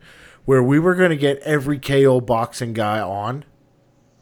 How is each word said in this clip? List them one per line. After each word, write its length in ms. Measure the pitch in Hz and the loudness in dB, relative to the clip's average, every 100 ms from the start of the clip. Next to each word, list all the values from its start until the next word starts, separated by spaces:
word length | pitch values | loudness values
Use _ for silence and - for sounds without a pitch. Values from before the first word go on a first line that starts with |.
| - - - - - | -20 -20 -20 -10 0
where 160 | 135 | 2
we 160 | 123 143 | 4 2
were 140 | 175 180 | 2 2
gonna 200 | 180 151 | 2 2
get 220 | 143 143 | 0 -2
every 400 | 156 151 135 143 | -2 -4 -2 -6
K 260 | 135 139 135 | -2 2 4
O 160 | 127 | 4
boxing 500 | 117 113 120 - 120 | 0 -2 -2 -6 -8
guy 260 | 113 104 107 | -4 -4 -4
on 440 | 92 98 107 135 - _ _ _ _ _ _ _ | -4 -6 -8 -8 -14 _ _ _ _ _ _ _